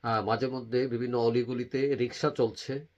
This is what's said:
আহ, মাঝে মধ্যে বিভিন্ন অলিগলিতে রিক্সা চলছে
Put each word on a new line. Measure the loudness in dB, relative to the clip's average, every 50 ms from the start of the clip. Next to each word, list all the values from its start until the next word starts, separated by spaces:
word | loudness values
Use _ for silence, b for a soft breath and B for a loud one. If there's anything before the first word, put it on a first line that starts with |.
আহ, | 0 0 0 0 2
মাঝে | 0 0 0 0
মধ্যে | -2 -4 -6 -6 0 0 2 2
বিভিন্ন | 2 0 -2 -2 0 2 4
অলিগলিতে | 4 4 4 4 0 0 -2 -4 -4 -2 -2 0 2 2 2
রিক্সা | 2 0 -2 -2 0 -2 -2
চলছে | 2 2 0 0 0 -6 -8 -8 -8 -8 -8 -12 _